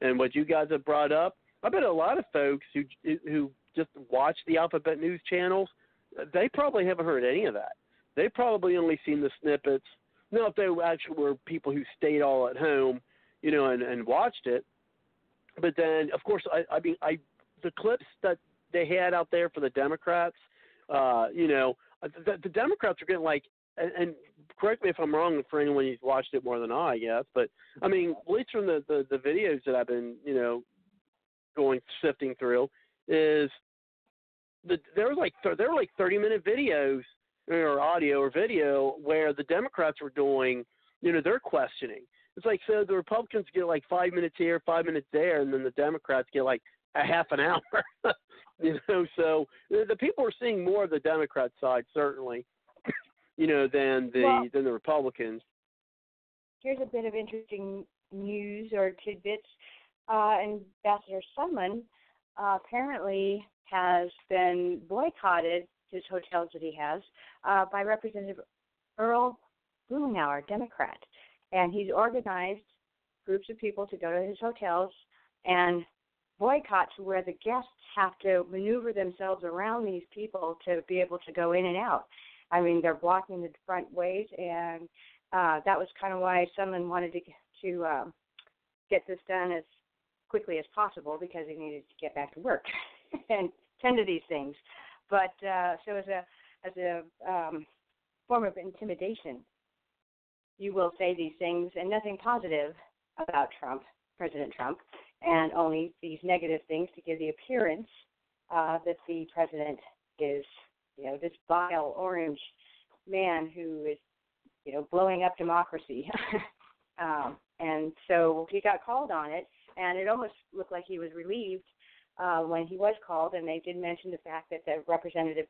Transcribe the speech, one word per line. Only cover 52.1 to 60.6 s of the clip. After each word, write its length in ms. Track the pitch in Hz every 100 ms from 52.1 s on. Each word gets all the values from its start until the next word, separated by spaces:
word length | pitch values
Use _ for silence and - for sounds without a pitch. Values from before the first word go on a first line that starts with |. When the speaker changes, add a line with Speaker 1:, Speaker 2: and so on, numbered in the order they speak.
| 135 127 120 123 _ _ _ -
Speaker 1:
<coughs> 500 | - - _ _ -
you 80 | 160
know, 220 | 147 135
than 420 | 139 135 131 127
the, 100 | 123
Speaker 2:
Well, 260 | 131 131 123
Speaker 1:
than 120 | 139
the 80 | 135
Republicans. 680 | 117 - 151 131 - 117 113 - _ _ _ _ _ _ _ _ _ _ _
Speaker 2:
here's 160 | 262 269
a 40 | 247
bit 180 | 240
of 100 | 226
interesting 720 | 214 220 220 220 208 196 196 - _ _
news 600 | 196 196 208 208 208 220
or 200 | 214 190 185
tidbits. 420 | - 190 196 214 - _ - - _ _ -
Uh, 280 | 220 214 208
Ambassador 800 | 208 208